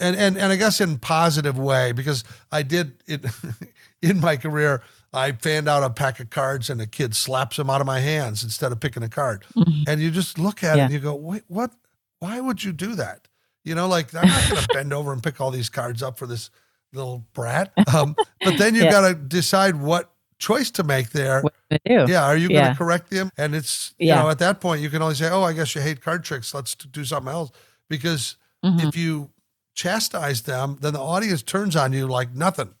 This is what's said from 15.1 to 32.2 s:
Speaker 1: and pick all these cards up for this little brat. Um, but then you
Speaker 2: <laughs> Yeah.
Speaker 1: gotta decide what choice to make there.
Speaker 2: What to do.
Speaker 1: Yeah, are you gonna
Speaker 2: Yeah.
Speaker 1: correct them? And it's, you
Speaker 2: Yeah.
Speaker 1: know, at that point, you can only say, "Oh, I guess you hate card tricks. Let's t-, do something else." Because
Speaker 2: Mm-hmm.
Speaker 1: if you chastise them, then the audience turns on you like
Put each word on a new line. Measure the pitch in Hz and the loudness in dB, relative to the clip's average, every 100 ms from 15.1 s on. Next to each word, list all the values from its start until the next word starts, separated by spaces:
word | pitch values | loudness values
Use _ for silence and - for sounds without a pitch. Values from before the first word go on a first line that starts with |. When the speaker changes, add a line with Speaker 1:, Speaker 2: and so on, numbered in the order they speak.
Speaker 1:
and | 131 | -6
pick | 156 - | -6 -4
all | 135 | -4
these | 127 117 | -4 -6
cards | - 120 117 | -6 -6 -6
up | 131 120 | -8 -10
for | 123 | -10
this | 120 - _ _ _ _ | -10 -10 _ _ _ _
little | 127 127 123 113 | -12 -10 -10 -12
brat. | - 117 143 196 - 208 | -8 -4 -2 0 2 4
Um, | 156 143 151 - _ | 4 2 0 -4 _
but | 190 - | 0 4
then | 214 | 4
you | 226 | 6
Speaker 2:
<laughs> | |
Yeah. | 165 | 6
Speaker 1:
gotta | 202 190 | 8 6
decide | 165 135 175 - 196 196 156 | 2 -2 -2 2 4 4 2
what | 143 175 - _ _ - | 0 0 -2 _ _ -6
choice | - 247 247 | -2 0 0
to | - | -2
make | 151 135 120 | 0 0 0
there. | 151 135 135 | -2 0 2
Speaker 2:
What | 143 - - | 0 -4 -2
to | 151 - | -2 4
do. | 240 131 | 4 6
Speaker 1:
Yeah, | 165 | 6
are | 139 156 | 4 4
you | 175 | 6
gonna | 147 | 6
Speaker 2:
Yeah. | 135 | 6
Speaker 1:
correct | 135 170 170 - | 4 0 -2 -2
them? | 190 190 - | -4 -4 -4
And | 147 | -4
it's, | 156 131 - - - | -2 -4 -6 -8 0
you | 165 | 4
Speaker 2:
Yeah. | 151 | 6
Speaker 1:
know, | 156 | 4
at | 151 | 2
that | 175 202 | 2 0
point, | 180 151 | -2 -2
you | 151 | -2
can | 156 | -2
only | 160 | -2
say, | 143 160 | 0 0
"Oh, | 190 | 2
I | 180 | 0
guess | 160 156 | 0 -4
you | 151 | -2
hate | 147 147 | -4 -4
card | - 170 | -4 -4
tricks. | - 139 110 | -4 -8 -8
Let's | 139 120 | -10 -10
t-, | - 139 | -12 -12
do | 143 | -10
something | 131 147 131 | -6 -6 -6
else." | 165 147 - _ _ - | -6 -8 -12 _ _ -10
Because | 151 165 156 113 - _ _ | -4 -2 -2 -4 -10 _ _
Speaker 2:
Mm-hmm. | 180 170 156 | 0 2 2
Speaker 1:
if | 165 | 0
you | 165 151 143 _ _ _ _ | -4 -4 -8 _ _ _ _
chastise | - 175 220 - 180 143 123 | -8 -4 -2 -4 -4 -4 -4
them, | 151 127 139 139 | -4 -4 -4 -4
then | 147 | -6
the | 147 | -4
audience | 139 180 214 160 | -2 -2 -2 -4
turns | - 196 202 156 | -2 -2 0 2
on | 131 | 2
you | 135 131 | 0 0
like | 127 | -2